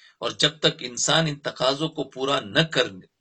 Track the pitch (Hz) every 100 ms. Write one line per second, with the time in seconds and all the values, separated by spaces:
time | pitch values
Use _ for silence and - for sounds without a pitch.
0 | _ - 117 107 147 - 156 151 123 120
1 | - 151 160 143 127 - 127 139 160 -
2 | 135 127 131 135 107 113 160 - 117 92
3 | - _